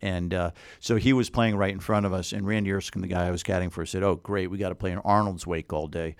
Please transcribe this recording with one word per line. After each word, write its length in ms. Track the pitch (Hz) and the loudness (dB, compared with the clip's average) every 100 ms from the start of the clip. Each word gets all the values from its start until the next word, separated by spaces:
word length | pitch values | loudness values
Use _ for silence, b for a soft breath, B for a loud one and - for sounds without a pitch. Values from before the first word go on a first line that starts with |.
And, 320 | 101 90 87 | -2 -2 0
uh, 160 | 90 87 - B B | 0 -2 -4 B B
so 160 | - 117 | 0 4
he 160 | 123 | 6
was 180 | 131 117 | 4 4
playing 260 | - 113 101 | 2 2 4
right 160 | 98 | 0
in 80 | 98 | -2
front 260 | - 107 101 | 0 2 2
of 60 | |
us, 200 | 90 - | -2 -4
and 140 | 101 98 | -4 0
Randy 260 | 107 101 | 0 0
Erskine, 300 | 98 - 101 | -2 -2 -6
the 60 | 92 | -2
guy 180 | 90 87 | 0 0
I 40 | |
was 120 | 87 | 0
caddying 300 | - 92 90 | 0 0 0
for, 120 | 85 82 | -4 -4
said, 160 | 95 | 0
Oh, 140 | 98 87 | 0 0
great, 320 | - 101 92 | -2 -2 -2
we 100 | 98 | -2
gotta 160 | 98 | -4
play 180 | 90 95 | -2 -2
in 60 | 90 | -2
Arnold's 480 | - 104 104 90 87 | 2 4 4 -2 -4
wake 260 | 82 80 | -4 -2
all 140 | 78 78 | -4 -4
day. 280 | 85 82 | -4 -6